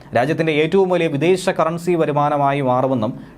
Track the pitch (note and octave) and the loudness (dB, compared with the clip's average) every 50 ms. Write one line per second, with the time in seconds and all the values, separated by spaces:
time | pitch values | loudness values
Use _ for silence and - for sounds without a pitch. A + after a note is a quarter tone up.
0 | - - - A2+ B2+ C#3+ D#3+ C3+ E3 D#3+ D3+ D3 D#3 D#3 F#3 G3 F#3+ F3+ F3+ E3+ | -10 -4 -2 0 0 0 0 -2 0 0 0 0 0 2 2 2 2 2 2 0
1 | E3 D#3+ C#3+ C3+ D3+ F3 F#3+ F#3 - F#3+ F3+ F3 D#3+ D#3+ E3 E3+ E3+ F#3 F3+ D#3+ | 0 0 -2 0 2 2 2 2 0 -2 0 0 0 -2 -2 -4 -2 -2 0 0
2 | D#3+ D3 C#3+ D3 C#3+ D3 D3 C#3+ C#3+ C#3 C#3 C#3+ C#3 B2+ B2 B2+ C3+ C3 C3 A#2+ | 0 0 0 0 0 0 0 0 0 0 0 0 0 0 0 0 0 0 0 -2
3 | G#2+ G#2+ - - - - - | -2 -4 -6 -8 -14 -20 -20